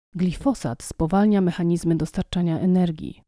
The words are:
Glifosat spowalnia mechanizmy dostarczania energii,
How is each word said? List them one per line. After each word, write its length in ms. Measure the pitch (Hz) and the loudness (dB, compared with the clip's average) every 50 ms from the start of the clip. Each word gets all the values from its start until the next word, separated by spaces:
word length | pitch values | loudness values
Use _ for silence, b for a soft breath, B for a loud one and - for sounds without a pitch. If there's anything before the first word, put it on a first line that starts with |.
| _ _ _ | _ _ _
Glifosat 680 | 175 180 180 156 - - 285 240 - - 127 117 - | -2 -2 -2 -2 -2 -2 -2 -2 -2 -4 -8 -8 -8
spowalnia 580 | - - - - 165 160 190 196 208 214 208 196 | -10 -14 -4 -4 -2 0 2 4 4 4 4 4
mechanizmy 560 | 185 180 170 - 170 170 175 170 - 165 165 | 2 2 0 0 0 0 0 0 2 0 0
dostarczania 640 | 156 160 - - - 185 - - 180 175 170 160 135 | 0 0 -4 -4 -6 -6 -4 -2 -2 0 0 0 0
energii, 640 | - 185 180 185 180 175 160 156 - - - - _ | 2 2 4 4 2 0 -2 -6 -10 -12 -12 -14 _